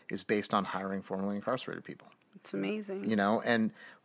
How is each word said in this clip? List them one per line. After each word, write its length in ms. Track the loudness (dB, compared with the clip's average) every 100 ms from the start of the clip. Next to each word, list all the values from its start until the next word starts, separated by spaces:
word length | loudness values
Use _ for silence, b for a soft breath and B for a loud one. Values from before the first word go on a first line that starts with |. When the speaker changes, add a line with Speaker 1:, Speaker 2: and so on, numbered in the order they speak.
| B
Speaker 1:
is 140 | -6
based 280 | 0 0 2
on 120 | 0
hiring 360 | 0 -2 -2 -4
formerly 340 | -4 -2 -2 -2
incarcerated 480 | -2 -2 -4 -8
people. 240 | -10 -16 -18 -20 _ -20
Speaker 2:
It's 180 | -8
amazing. 540 | -4 -2 -2 -4 -4 0
Speaker 1:
You 80 | 4
know, 240 | 6 4
and 280 | 4 4 2 B B B